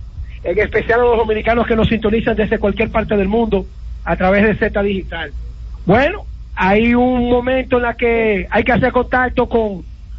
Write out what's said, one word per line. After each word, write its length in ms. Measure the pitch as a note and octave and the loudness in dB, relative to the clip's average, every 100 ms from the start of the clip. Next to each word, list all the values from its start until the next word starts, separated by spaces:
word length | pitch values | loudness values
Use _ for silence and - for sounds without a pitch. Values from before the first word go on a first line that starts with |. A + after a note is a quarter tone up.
| - - - - | -12 -12 -12 -8
En 160 | - F3+ | -2 0
especial 400 | G3+ A3 - A#3 | 0 0 2 2
a 40 | |
los 140 | A#3+ A3+ | 4 4
dominicanos 500 | A3+ G#3+ A3 A#3 A#3 | 2 0 0 0 2
que 80 | A3+ | 2
nos 120 | G#3+ | 2
sintonizan 480 | A3 A3 A3+ A#3+ A3 | 2 2 0 0 0
desde 240 | G#3+ A3 | 0 0
cualquier 300 | G#3 F#3+ A3 | 0 0 -2
parte 240 | A3+ G3 G#3 | -2 0 0
del 100 | F#3+ | 2
mundo 380 | A3+ A3+ G3 F3+ - - - - | 0 2 0 -2 -10 -12 -8 -4
a 100 | E3+ | 0
través 280 | F#3 G3+ | 2 4
de 120 | G#3+ G3 | 4 2
Z 260 | G#3 G#3 | 0 0
Digital. 500 | G3+ F#3+ D#3 E3+ D3+ - - - - - - | 0 -2 -6 -8 -8 -10 -12 -12 -12 -4 2
Bueno, 400 | G#3+ D4 - - - - - | 4 2 -2 -10 -14 -10 -2
hay 380 | F#3 G#3 A#3 | 2 2 4
un 360 | A#3+ B3 B3+ A#3+ | 2 2 2 2
momento 480 | B3 B3 C4 B3 B3 | 2 2 -2 0 0
en 60 | |
la 100 | A#3+ A3+ | 0 0
que 520 | A#3+ A#3 A3 G3 - | 0 2 2 0 0
hay 140 | - | 0
que 80 | B3+ | 2
hacer 220 | A#3 B3 | 2 2
contacto 560 | A#3+ A#3+ B3+ B3+ B3 A#3+ | 2 0 0 0 0 0
con, 340 | A#3 G#3+ F#3 - - - | 0 0 -4 -12 -16 -16